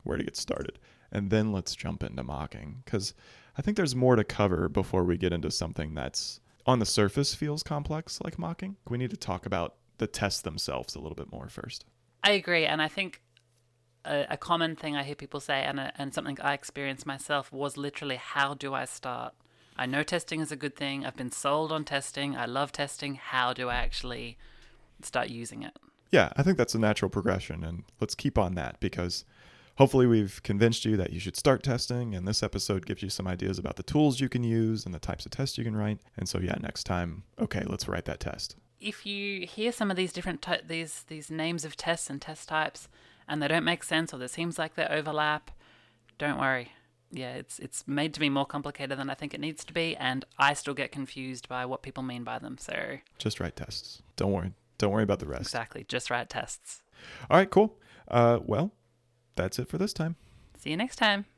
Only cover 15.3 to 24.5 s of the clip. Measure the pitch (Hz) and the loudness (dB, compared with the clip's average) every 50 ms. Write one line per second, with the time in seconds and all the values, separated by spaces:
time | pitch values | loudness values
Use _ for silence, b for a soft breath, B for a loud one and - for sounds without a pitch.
15.3 | - 143 - - 143 135 143 143 139 139 135 139 - - 143 139 - - - 143 | -10 -8 -2 0 0 0 2 0 -2 -2 -4 -6 -6 -6 -8 -6 -6 -6 -6 -6
16.3 | 139 - - 143 143 139 - - - 143 139 139 135 131 - 147 135 135 - - | -6 -2 0 -2 -2 -2 -4 -10 -8 -6 -4 -4 -6 -6 -6 -8 -8 -6 -4 -2
17.3 | 147 143 131 - 135 131 143 139 - 143 143 143 - - 151 139 131 123 - - | 0 0 -2 -2 -6 -4 -4 -4 -4 -4 -6 -6 -6 -6 -4 -4 -4 -4 -6 -2
18.3 | - 143 139 139 147 135 143 139 135 131 131 - - - - 127 123 120 120 - | 2 2 2 2 2 -4 -6 -4 -4 -4 -4 -4 -8 -10 -8 -6 -6 -6 -6 -8
19.3 | - _ _ b b b b b b - 127 127 135 143 151 - 180 170 - - | -10 _ _ b b b b b b -4 -2 0 2 0 0 2 0 -2 -2 -2
20.3 | 170 156 156 143 151 131 147 143 - - 143 139 139 139 131 131 - - 127 123 | -2 -2 -2 -2 -4 -4 -6 -6 -4 -4 -4 -4 -4 -4 -4 -6 -6 -6 -8 -6
21.3 | - - - 143 143 156 160 151 160 156 151 - 147 139 135 - - 139 139 143 | -4 -2 0 2 2 2 2 0 0 -2 -2 0 -2 -2 -2 -2 -6 -4 -2 -2
22.3 | 135 123 120 117 123 135 143 139 - - 143 139 - - 143 143 139 135 - - | -2 -2 -2 -2 0 0 0 -2 -2 -4 -4 -4 -4 -6 -6 -6 -6 -8 -6 -2
23.3 | - 127 123 123 123 120 127 123 120 123 120 120 - - - 127 120 123 123 117 | 2 4 4 4 2 0 -2 0 0 2 2 0 0 -2 -4 -6 -6 -6 -8 -10
24.3 | 113 b b b | -12 b b b